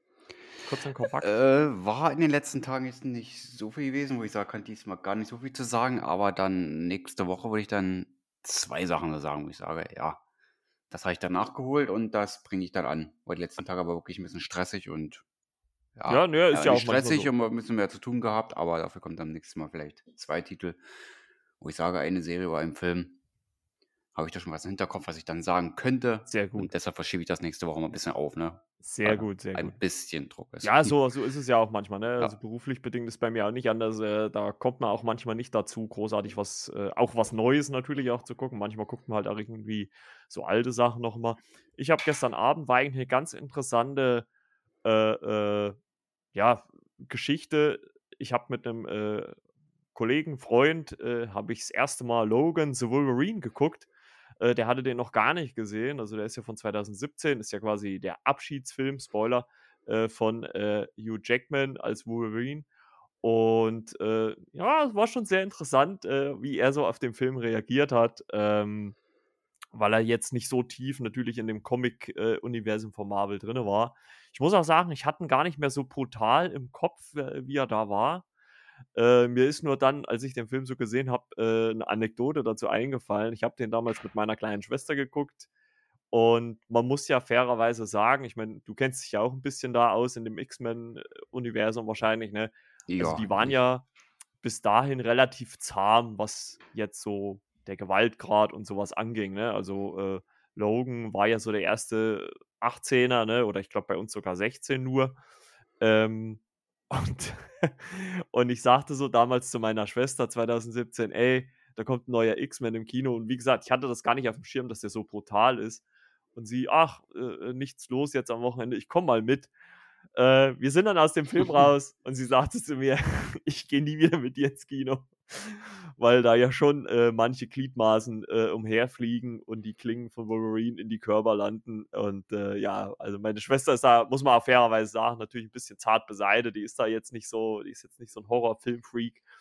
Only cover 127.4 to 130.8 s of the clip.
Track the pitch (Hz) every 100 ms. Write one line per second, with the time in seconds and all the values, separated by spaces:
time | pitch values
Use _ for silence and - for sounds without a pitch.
127.4 | 117 - 135 127 110 110 113 110 - 113
128.4 | 110 101 110 110 123 - 117 120 123 113
129.4 | - 110 107 107 120 117 117 - 110 110
130.4 | 110 110 117 113